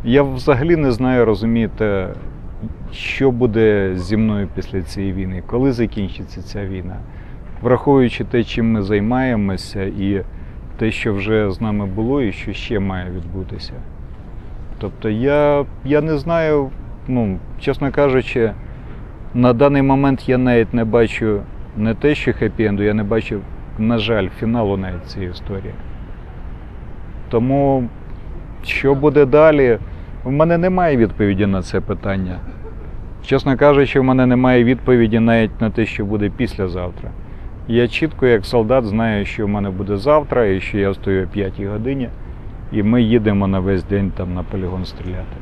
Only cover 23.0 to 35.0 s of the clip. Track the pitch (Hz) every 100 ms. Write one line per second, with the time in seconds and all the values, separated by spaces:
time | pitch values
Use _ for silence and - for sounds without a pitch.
23 | 101 113 - 107 92 - - - 110 117
24 | 107 110 95 - 113 120 107 98 95 90
25 | - - 107 107 - 98 104 - - -
26 | - - - - - - - - - -
27 | - - - 117 123 139 139 135 120 -
28 | - - - - - - - - 135 135
29 | 147 143 139 147 160 151 127 110 - -
30 | - - 127 139 165 170 180 185 170 131
31 | 107 - 104 95 101 95 90 98 - -
32 | 104 95 92 90 - - - - - -
33 | - - - 135 147 120 147 143 131 139
34 | 131 127 127 123 127 123 117 123 - 123